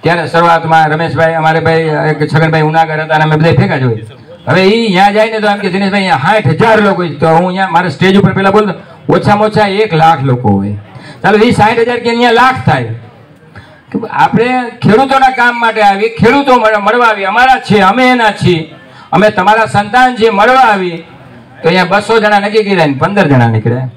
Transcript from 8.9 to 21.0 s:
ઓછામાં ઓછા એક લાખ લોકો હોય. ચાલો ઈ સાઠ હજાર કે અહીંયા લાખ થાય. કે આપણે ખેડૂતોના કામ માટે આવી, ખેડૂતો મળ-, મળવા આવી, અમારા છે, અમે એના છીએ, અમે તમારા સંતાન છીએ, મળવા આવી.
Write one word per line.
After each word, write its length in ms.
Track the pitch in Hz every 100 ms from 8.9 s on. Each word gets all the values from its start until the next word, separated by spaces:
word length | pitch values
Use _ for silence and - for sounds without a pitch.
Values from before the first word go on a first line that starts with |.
| - -
ઓછામાં 340 | 170 - 208 214
ઓછા 200 | 214 202
એક 260 | 196 220
લાખ 300 | 160 160 160
લોકો 260 | 135 123 107
હોય. 280 | 98 101 101 - - - -
ચાલો 140 | 185 214
ઈ 140 | 240
સાઠ 280 | - 214 233
હજાર 200 | 233 240
કે 100 | 233
અહીંયા 220 | 233 240
લાખ 340 | 233 262 262
થાય. 240 | - 139 117 - - - - - - - - - _
કે 80 | - 220
આપણે 600 | 135 160 - 240 254 233
ખેડૂતોના 600 | - - 220 269 269 262
કામ 300 | 254 240 233
માટે 220 | 233 214
આવી, 280 | 208 196 220
ખેડૂતો 460 | - 220 277 269
મળ-, 220 | 247 214 214
મળવા 280 | 202 240
આવી, 180 | 240 208
અમારા 360 | 190 226 262 247
છે, 200 | - 208
અમે 280 | 190 240 254
એના 240 | 247 226
છીએ, 440 | - 175 165 160 - - - -
અમે 180 | 175 214
તમારા 360 | 208 185 220
સંતાન 500 | 220 202 208 247 254
છીએ, 140 | 233 226
મળવા 240 | 202 226
આવી. 500 | 254 226 202 180 165